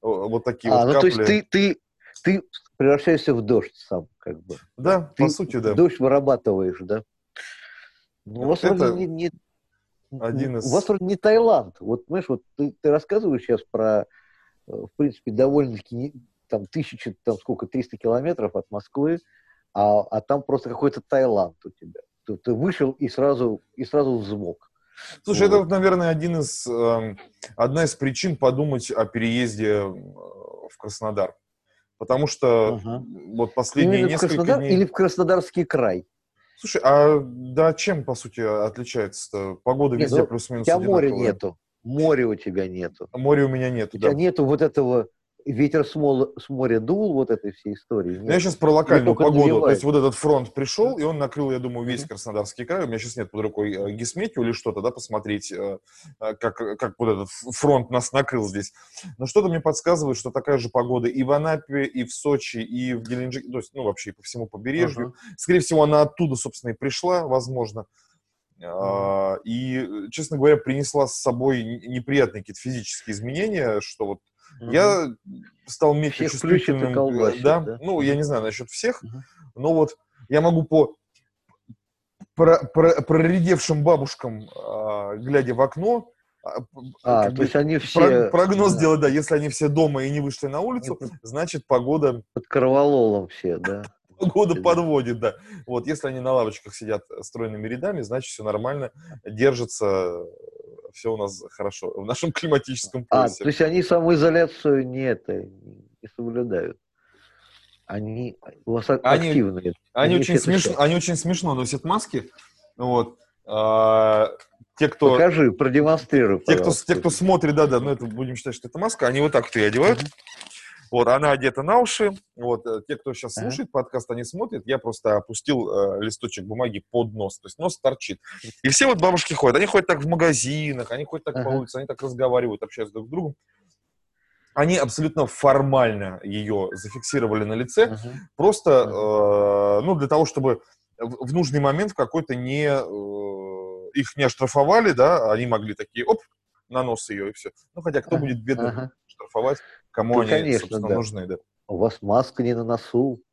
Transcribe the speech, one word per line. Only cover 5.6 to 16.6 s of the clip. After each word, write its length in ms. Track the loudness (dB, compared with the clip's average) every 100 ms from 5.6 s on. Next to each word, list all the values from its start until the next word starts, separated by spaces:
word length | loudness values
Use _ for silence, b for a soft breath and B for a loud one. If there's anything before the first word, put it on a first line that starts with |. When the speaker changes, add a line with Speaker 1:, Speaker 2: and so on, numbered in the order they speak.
Speaker 1:
да. 140 | 0
Speaker 2:
дождь 260 | 4 2 4
вырабатываешь, 800 | 2 4 2 0 2 0 -2 -6
да? 240 | -6 -6 -6 _ _ B B B B B B B B _ -16
Ну, 160 | -6
у 40 | 0
вас 160 | 2
Speaker 1:
Это 280 | 2 4 2
Speaker 2:
вроде 160 | 0 -4
не, 0 |
не, 240 | -4 -6 -8 _ _ _ _ _ _ _ -8
Speaker 1:
один 360 | -4 -2 -2 -4
Speaker 2:
у 0 |
Speaker 1:
из 60 | 0
Speaker 2:
вас 180 | 0 2
вроде 160 | -2
не 120 | 0 0
Таиланд. 600 | 4 6 6 4 0 _
Вот, 240 | -6 -6 -4
знаешь, 200 | -6 -2
вот 140 | -6 _ -6
ты, 180 | -6 -2
ты 100 | 2
рассказываешь 540 | 2 2 -2 0 -2
щас 180 | 0 -2 -2
про, 300 | -2 2 2
э, 720 | -2 _ _ _ _ _ -16
в 160 | -14 -14 -2
принципе, 340 | -2 -2 -8
довольно-таки 640 | 2 2 2 0 -6 -10 -10
не, 160 | -10 -12 _ _ _
там, 180 | -6